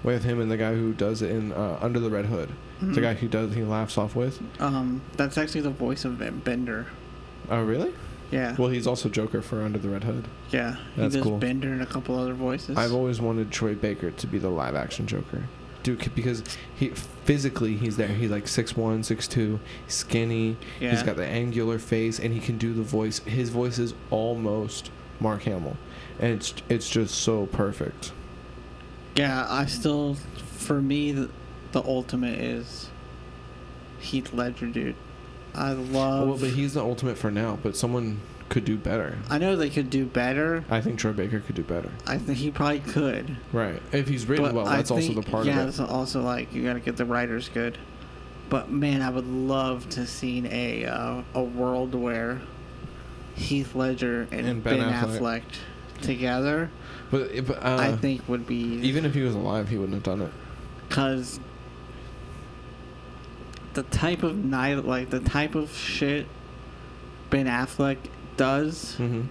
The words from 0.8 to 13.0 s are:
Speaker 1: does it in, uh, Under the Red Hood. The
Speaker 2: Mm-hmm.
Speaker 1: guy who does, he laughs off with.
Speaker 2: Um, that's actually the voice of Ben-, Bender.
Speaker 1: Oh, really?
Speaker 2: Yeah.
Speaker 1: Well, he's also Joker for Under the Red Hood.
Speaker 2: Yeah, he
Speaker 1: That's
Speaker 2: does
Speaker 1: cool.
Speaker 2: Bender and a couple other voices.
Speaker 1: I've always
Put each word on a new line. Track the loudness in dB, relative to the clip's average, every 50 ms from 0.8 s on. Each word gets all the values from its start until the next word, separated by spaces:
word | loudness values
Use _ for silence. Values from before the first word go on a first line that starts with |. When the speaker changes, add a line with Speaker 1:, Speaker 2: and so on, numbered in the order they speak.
| 2 2 2
Speaker 1:
does | 2 2 2 2 2
it | 0 2
in, | 2 0 0 0 0
uh, | 0 0 0 0 0
Under | 0 2 2 2
the | 2 2
Red | 2 2 2
Hood. | 2 0 0 0 -2 -6 -10 -12 -14 -8 -4
The | -2 2
Speaker 2:
Mm-hmm. | 4 4
Speaker 1:
guy | 4 4 4
who | 2 0 2
does, | 2 2 2 2 0
he | 0 0
laughs | 2 2 2 0 0 2 2
off | 2 2 2
with. | 2 0 0 0 -4 -10 -10 -6 -2
Speaker 2:
Um, | 0 0 2 2 2 0 0 -2 -4 -8 -2
that's | 0 0 2 2 0
actually | 0 0 0 0
the | 0 0
voice | 0 0 0 0 0 0 -2
of | -4 -2 -2
Ben-, | -4 -4 -4 -2
Bender. | 0 0 0 0 0 -2 -2 -4 -4 -6 -10 -14 -14 -14 -14 -14 -14 -16 -16 -12 -4 0
Speaker 1:
Oh, | 0 2 4
really? | 4 2 2 2 0 -2 -4 -10 -12 -12 -12 -8 -2
Speaker 2:
Yeah. | -2 0 0 0 2 2
Speaker 1:
Well, | 4 4
he's | 4 2 2
also | 2 2 2 0 0
Joker | 0 2 0 2 0 -2
for | -2 -2 -2 -2 0
Under | 0 0 0
the | 0 0
Red | -2 0 0
Hood. | 0 -2 -2 -4 -6 -10 -12 -8 -2
Speaker 2:
Yeah, | 0 0 0 0 -4 -6 -8 -8 -2
he | 2
Speaker 1:
That's | 2 2 4
Speaker 2:
does | 4 4
Speaker 1:
cool. | 4 2 2
Speaker 2:
Bender | 2 2 2 0 0 0
and | 0 -2
a | -2 -2
couple | -4 -6 -2 0 0 0
other | 0 0 -2
voices. | 0 0 0 0 0 -2 -2 0 2
Speaker 1:
I've | 2 4 4
always | 4